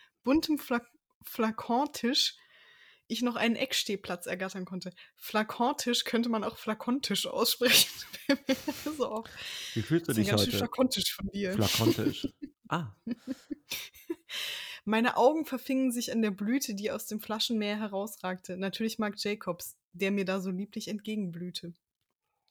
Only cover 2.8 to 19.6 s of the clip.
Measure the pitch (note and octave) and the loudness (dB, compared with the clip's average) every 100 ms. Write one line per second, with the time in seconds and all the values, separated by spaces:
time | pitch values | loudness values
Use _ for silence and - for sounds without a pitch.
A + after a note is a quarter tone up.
2.8 | - _ - A3+ B3 A#3 A#3 A3 - - | -20 _ -8 -2 0 2 2 2 0 -2
3.8 | - G3 - F3 - F#3 F#3+ F#3+ F3+ F#3 | -2 -4 -4 -6 -6 -4 -4 -6 -8 -8
4.8 | F3+ - - _ - G#3+ G#3+ - A#3+ C#4+ | -10 -14 -20 _ -2 0 0 2 0 2
5.8 | B3 A#3+ - A#3 A#3+ A3 F#3+ - - G#3+ | 0 0 2 0 2 0 -2 -4 -6 -4
6.8 | - C4 - - - - A#3 - A#3+ G#3 | 0 0 0 -2 -2 0 2 4 6 6
7.8 | - - - - - C#4 - C4+ - - | 6 0 -12 -4 0 2 2 -2 -2 -6
8.8 | D4 D#4 A#3+ A3 - - - - - A2+ | -6 -4 -2 -4 -8 -12 -10 -10 -6 -4
9.8 | G#2 E3 E3 A2 G2+ G#2 F#2+ G#2 - - | 2 2 4 2 4 4 4 2 0 2
10.8 | C4 G3+ - - G3 G3+ F#3+ G#3 F#3+ - | 2 2 0 -2 -4 -2 0 2 2 6
11.8 | - - G#2+ - - - C#4+ - - E3+ | 4 4 2 0 -4 -8 -16 -16 -4 -2
12.8 | C3 - - A#3+ - C4 - - - - | -2 -8 -8 -8 -8 -10 -10 -14 -8 -10
13.8 | - - - - - - - - - - | -10 -14 -10 -10 -8 -8 -6 -8 -10 -8
14.8 | - A3 A#3 - B3 D#4+ D4 B3+ - C4 | 0 4 4 6 6 6 0 -4 0 2
15.8 | C4 A#3+ - A3 G#3+ F#3+ G#3 C4+ B3+ G3 | 2 0 0 2 2 2 0 0 0 -2
16.8 | G#3 G#3 - G#3+ - A3 - A3 G#3 G#3 | -2 -4 -4 -8 -4 -2 0 0 0 -2
17.8 | G#3+ G3 G#3 - F#3 F#3 - F#3 F#3+ - | -2 -4 -4 -6 -6 -6 -8 -4 -4 -2
18.8 | A3 A3 G#3 G3+ G3+ G#3+ - F3 | -2 0 -2 -2 -4 -4 -4 -6